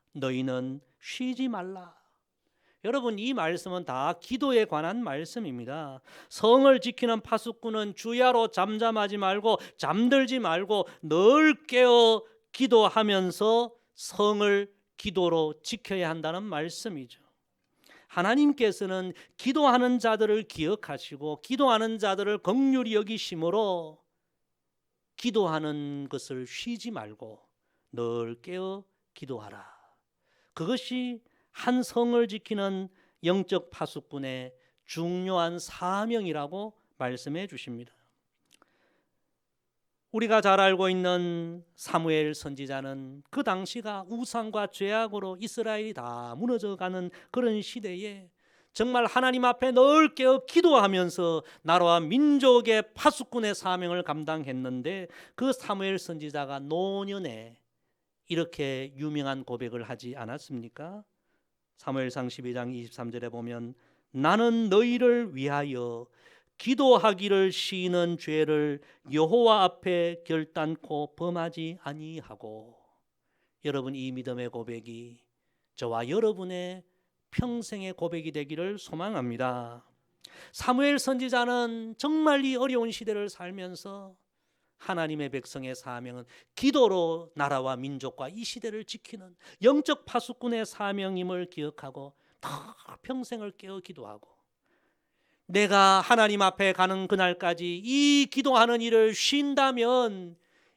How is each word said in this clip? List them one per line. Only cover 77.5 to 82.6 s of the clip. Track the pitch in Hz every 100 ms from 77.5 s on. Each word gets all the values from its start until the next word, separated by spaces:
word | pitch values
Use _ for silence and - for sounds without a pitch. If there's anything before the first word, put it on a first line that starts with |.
| 240 220 208 185
고백이 | 185 170 170 156
되기를 | 151 143 156 185 208
소망합니다. | - 160 196 185 123 117 127 123 117 120 _ _ _ _ - - -
사무엘 | - - 254 285 285
선지자는 | - 254 254 247 240 247 233 233 226 214
정말 | 294 311 311 277
이 | 269
어려운 | 254